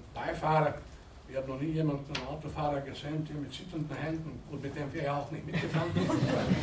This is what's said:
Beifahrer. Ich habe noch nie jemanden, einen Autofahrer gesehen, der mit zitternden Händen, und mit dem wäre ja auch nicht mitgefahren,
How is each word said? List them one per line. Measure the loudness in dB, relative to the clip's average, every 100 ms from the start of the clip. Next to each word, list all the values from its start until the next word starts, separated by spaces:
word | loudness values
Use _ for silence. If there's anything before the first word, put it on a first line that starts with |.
| -10
Beifahrer. | -6 -4 0 6 8 6 2 -8 -16 -16 -18 -6
Ich | -4
habe | -2
noch | 0
nie | 0
jemanden, | 4 4 2 -2 -6
einen | -4
Autofahrer | -6 -6 0 0 0
gesehen, | -2 -6 -4 -2 -2
der | -4
mit | -6
zitternden | -8 -6 -4 -2 -2
Händen, | -2 -2 -4 -8 -8
und | -6
mit | -6 -4
dem | -4
wäre | -2 0
ja | 0
auch | -2
nicht | -6 -2
mitgefahren, | -2 0 2 2 2 4 4 4 4 4 8